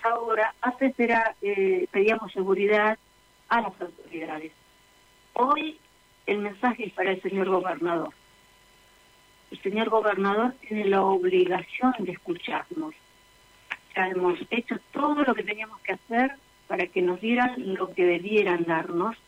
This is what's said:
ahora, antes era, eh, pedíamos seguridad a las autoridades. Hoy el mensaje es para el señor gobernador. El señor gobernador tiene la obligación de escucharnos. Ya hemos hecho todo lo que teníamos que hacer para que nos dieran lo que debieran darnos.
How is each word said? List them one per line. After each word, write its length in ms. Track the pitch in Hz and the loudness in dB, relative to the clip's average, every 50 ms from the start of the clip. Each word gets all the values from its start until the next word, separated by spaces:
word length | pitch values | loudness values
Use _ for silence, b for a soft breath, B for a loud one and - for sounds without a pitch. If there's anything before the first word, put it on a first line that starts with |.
| - | 0
ahora, 500 | 226 240 240 233 233 220 214 214 226 - _ - | 0 0 0 0 0 2 2 2 0 -2 _ -4
antes 360 | 247 254 - 269 269 247 - | -4 0 0 0 0 2 2
era, 360 | 240 233 233 226 226 220 - - - | 2 2 2 2 2 0 -2 -2 -4
eh, 440 | 202 202 196 196 190 185 180 175 - | -2 0 2 2 2 2 2 0 0
pedíamos 420 | - 196 196 214 226 220 220 185 - | 2 2 4 4 2 2 -2 -6 -4
seguridad 680 | 196 185 190 190 185 202 202 214 214 208 214 220 - _ _ _ _ _ _ _ _ _ - | -2 0 2 2 2 4 4 4 4 4 2 0 -2 _ _ _ _ _ _ _ _ _ -2
a 120 | 226 233 | 0 0
las 180 | 226 190 190 - | 0 -2 -6 -10
autoridades. 720 | 175 175 - - - - 170 165 160 156 156 156 156 160 - _ _ _ _ _ _ _ _ _ _ _ _ _ _ _ - | -12 -12 -12 -16 -18 -14 -12 -10 -8 -8 -8 -10 -10 -12 -16 _ _ _ _ _ _ _ _ _ _ _ _ _ _ _ -2
Hoy 440 | - 240 262 285 302 311 311 311 - _ _ _ _ _ _ _ _ _ | 0 2 2 2 2 0 -4 -8 -12 _ _ _ _ _ _ _ _ _
el 120 | - 202 208 | -2 -2 -2
mensaje 480 | 208 208 202 196 - 247 240 - 226 | -2 -4 -4 -2 -2 -2 0 -2 -6
es 60 | 185 - | -8 -4
para 160 | - 185 190 196 | -2 -2 -2 -2
el 80 | 190 | -2
señor 280 | - 190 190 196 190 190 | -4 -4 -2 -2 0 2
gobernador. 600 | 190 - 180 185 170 - 165 175 170 165 156 - - _ _ _ _ _ _ _ _ _ _ _ _ _ _ _ _ _ _ _ _ _ _ _ _ _ _ _ | 0 0 0 -2 -4 -4 -2 -2 -2 -2 -4 -6 -10 _ _ _ _ _ _ _ _ _ _ _ _ _ _ _ _ _ _ _ _ _ _ _ _ _ _ _
El 100 | - - - | -14 -8 -6
señor 280 | 196 196 214 226 220 | -4 -2 -2 0 2
gobernador 640 | 214 220 214 214 196 190 196 196 202 214 233 247 254 - - | 2 2 2 2 2 2 2 2 2 2 0 0 -2 -6 -10
tiene 200 | - 220 214 208 | -6 -4 -2 0
la 160 | 196 196 196 190 | 2 4 4 4
obligación 880 | 196 190 185 180 185 185 185 180 175 180 175 170 - - - 247 254 - - | 4 4 2 2 4 4 4 4 4 2 -2 -4 -6 -4 0 2 2 2 0
de 120 | 196 180 170 | -4 -6 -8
escucharnos. 840 | - - - 170 170 - - - - - - - - 320 311 - - _ _ _ _ _ _ _ _ _ _ _ _ _ - - - - - - | -6 -6 -8 -6 -6 -6 -6 -6 -6 -6 -6 -8 -8 -8 -8 -10 -16 _ _ _ _ _ _ _ _ _ _ _ _ _ -14 -14 -14 -12 -6 -2
Ya 140 | - 190 185 | -2 -2 0
hemos 300 | 185 185 185 180 175 170 - - | 0 2 2 2 2 0 -4 -4
hecho 260 | - 233 233 - 233 - - _ - | -4 -4 -4 -4 -6 -8 -8 _ -4
todo 300 | 277 277 294 294 294 285 | -2 0 0 2 2 2
lo 120 | 262 226 | 2 0
que 100 | 214 208 | 0 -2
teníamos 360 | 196 208 214 220 220 - - - | -6 -8 -8 -10 -12 -14 -10 -8
que 100 | - 190 | -8 -8
hacer 400 | - _ - 233 233 254 269 277 - _ _ _ _ _ | -8 _ -2 0 0 2 0 -2 -6 _ _ _ _ _
para 200 | - - 185 175 | -6 -4 -4 -4
que 160 | 175 - 185 180 | -2 -2 0 0
nos 180 | 180 180 180 | 0 0 -2
dieran 320 | 214 226 240 240 247 247 247 - - 190 190 | -2 0 2 2 2 0 -2 -4 -6 -6 -4
lo 180 | - 190 190 - | -4 -4 -4 0
que 120 | - 180 | 2 2
debieran 600 | 180 175 170 175 202 214 214 202 185 175 170 170 | 2 2 2 0 0 2 2 2 2 2 0 0
darnos. 520 | 170 165 160 160 175 170 170 185 220 226 - _ | 0 0 -2 -2 -2 -2 -2 -2 -2 -4 -8 _